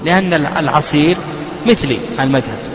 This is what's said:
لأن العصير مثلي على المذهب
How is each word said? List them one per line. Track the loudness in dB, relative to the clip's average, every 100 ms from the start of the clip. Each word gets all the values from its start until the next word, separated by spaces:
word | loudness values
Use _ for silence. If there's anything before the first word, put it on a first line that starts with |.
لأن | 2 2 2
العصير | 0 0 0 2 0 2 2 2 2 -4 -10 -10 -2 2
مثلي | 2 2 -4 -4 -2
على | 0
المذهب | 0 0 -10 -10